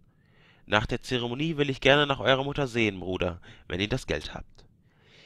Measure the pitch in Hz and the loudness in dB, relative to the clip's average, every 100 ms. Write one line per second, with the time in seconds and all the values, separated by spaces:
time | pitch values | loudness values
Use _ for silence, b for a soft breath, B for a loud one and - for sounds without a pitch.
0 | _ b b b b b - 104 120 123 | _ b b b b b 0 2 2 -6
1 | - 127 120 120 160 147 147 131 131 143 | -2 -4 -2 -4 -2 0 -2 2 4 6
2 | 143 131 107 135 139 143 131 117 110 95 | 4 0 2 2 0 -2 -2 2 0 0
3 | 87 92 90 85 B B - 87 104 131 | -4 -2 -2 -4 B B -8 -4 -2 -2
4 | - 76 - - - - - _ b b | -2 -4 -4 -12 -14 -20 -20 _ b b
5 | b b | b b